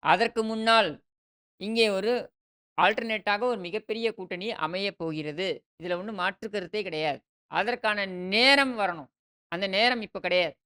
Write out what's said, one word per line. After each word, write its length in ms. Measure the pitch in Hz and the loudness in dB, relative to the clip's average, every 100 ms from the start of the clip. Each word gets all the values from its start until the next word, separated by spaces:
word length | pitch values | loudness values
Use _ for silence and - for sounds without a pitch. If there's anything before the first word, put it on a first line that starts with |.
அதற்கு 400 | 147 180 226 226 | 4 4 4 0
முன்னால் 460 | 220 220 220 226 196 147 _ _ _ _ _ _ | -4 -2 4 4 4 -2 _ _ _ _ _ _
இங்கே 260 | 196 226 226 | -4 2 4
ஒரு 220 | 190 208 240 - _ _ _ _ - | 4 0 -2 -4 _ _ _ _ 2
ஆல்டர்னேட்டாக 640 | 180 214 226 220 202 208 | 2 2 -2 -4 0 2
ஒரு 180 | 247 226 | 2 -2
மிகப்பெரிய 480 | 175 196 - 226 226 | -4 -6 -6 -2 -2
கூட்டணி 360 | 220 185 180 202 220 | -4 -8 -6 -6 -4
அமையப் 380 | 156 180 202 - | -4 -2 -4 -4
போகிறது. 480 | 165 156 147 151 190 139 _ | -6 -4 -6 -4 -4 -4 _
இதுல 220 | _ 165 175 | _ -4 -4
ஒண்ணும் 240 | 202 208 | -4 -4
மாற்று 280 | 180 190 214 | -4 -4 -8
கருத்தே 340 | 208 175 208 | -8 -6 -6
கிடையாது. 380 | 190 156 156 131 _ _ _ | -4 -2 -2 -4 _ _ _
அதற்கான 480 | 156 202 214 220 208 196 180 180 | -2 0 0 0 0 -2 -4 -2
நேரம் 460 | 208 254 277 269 240 | 4 6 6 4 0
வரணும். 340 | 190 170 135 _ _ _ _ | -2 -4 -10 _ _ _ _
அந்த 140 | 170 196 | -6 -2
நேரம் 340 | 190 233 247 | 2 2 2
இப்ப 180 | 208 190 | -4 -6
கிடையாது. 340 | 180 180 170 - | 0 2 2 -2